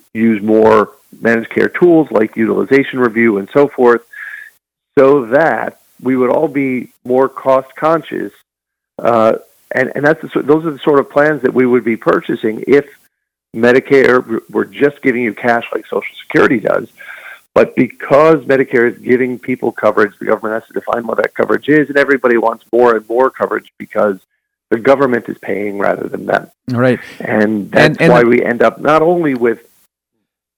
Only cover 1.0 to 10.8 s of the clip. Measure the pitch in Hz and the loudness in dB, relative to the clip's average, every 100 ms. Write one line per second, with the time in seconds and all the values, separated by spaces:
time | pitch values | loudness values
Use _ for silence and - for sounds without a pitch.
1 | _ - 110 117 110 - 101 - 180 165 | _ -6 -2 -2 -2 -2 -2 2 4 4
2 | 147 107 110 - 110 98 98 135 135 131 | 2 0 -2 -2 -2 -2 0 0 0 -2
3 | 123 107 117 101 98 139 143 - 123 117 | -2 0 0 0 -2 0 0 2 2 2
4 | - - - - - _ _ _ _ - | -2 -16 -18 -18 -20 _ _ _ _ 2
5 | 135 143 113 131 160 113 117 - _ _ | 4 4 2 0 0 0 -6 -10 _ _
6 | 127 131 123 139 160 139 135 127 - _ | -4 0 0 0 -2 -2 -4 -4 -8 _
7 | - 123 135 - 139 131 131 - 156 165 | -2 0 0 -2 0 0 -2 -4 -2 -2
8 | - 90 98 - _ _ _ _ _ - | -4 -8 -10 -12 _ _ _ _ _ -6
9 | - 117 110 - - _ _ - 127 - | 0 2 2 0 -6 _ _ -4 -4 -2
10 | 143 160 143 - 123 156 165 139 | -2 -2 -4 -4 0 0 0 -4